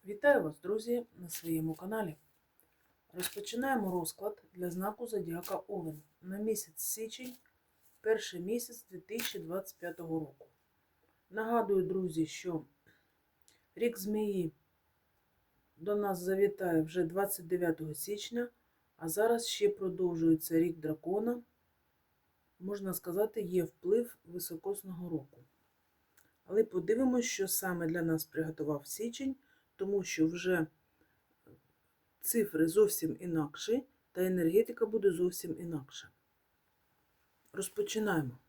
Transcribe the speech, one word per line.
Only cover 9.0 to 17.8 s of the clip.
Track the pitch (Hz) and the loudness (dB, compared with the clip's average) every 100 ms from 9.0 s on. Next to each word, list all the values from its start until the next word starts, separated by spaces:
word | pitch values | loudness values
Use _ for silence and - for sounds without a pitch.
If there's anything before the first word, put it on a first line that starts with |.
| - 226 - 185 | -10 -4 -4 -6
двадцять | 160 185 185 - | -6 -6 -8 -10
п'ятого | 175 170 165 160 | -10 -8 -6 -4
року. | 147 - - _ _ _ _ _ _ _ _ | -6 -14 -20 _ _ _ _ _ _ _ _
Нагадую, | 190 226 233 202 196 | -6 0 0 2 2
друзі, | 180 185 180 160 156 | 2 -2 -2 -2 -2
що | - 180 160 - _ _ _ _ _ _ _ _ _ _ - | -4 -6 -6 -8 _ _ _ _ _ _ _ _ _ _ -2
рік | 240 220 | -2 0
змії | 190 214 214 196 165 - _ _ _ _ _ _ _ _ _ _ _ _ | -2 0 0 0 -2 -4 _ _ _ _ _ _ _ _ _ _ _ _
до | 170 208 | -2 0
нас | 202 175 | 0 0
завітає | 180 190 202 202 185 160 | 0 4 4 4 2 4
вже | 156 175 | 4 2
двадцять | 165 185 196 - 165 | 0 2 0 -2 -2
дев'ятого | 175 175 160 | 0 2 0